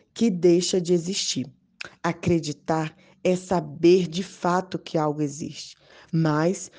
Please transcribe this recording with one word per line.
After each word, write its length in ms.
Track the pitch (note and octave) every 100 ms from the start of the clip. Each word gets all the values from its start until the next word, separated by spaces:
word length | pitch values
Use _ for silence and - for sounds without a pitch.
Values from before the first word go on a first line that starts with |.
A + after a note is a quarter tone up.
| _
que 160 | - A3+
deixa 520 | F3+ F3 F3 F3 F#3+
de 120 | E3+
existir. 540 | F3+ E3 G3 - - B2 - _ - - -
Acreditar 920 | E3+ E3 - F3 D3+ C#3+ - D#3+ D#3 - _ _
é 140 | F3+ F3+
saber 720 | - F3+ D3+ D3 E3+ F#3 E3+
de 160 | D#3+
fato 520 | G3 - F3+ F3+ F#3 E3+
que 220 | - E3
algo 240 | D3+ D3+
existe. 540 | D3 C#3+ D3+ D3 - - _ - -
Mas, 580 | E3 D#3+ D3+ D#3+ G3 -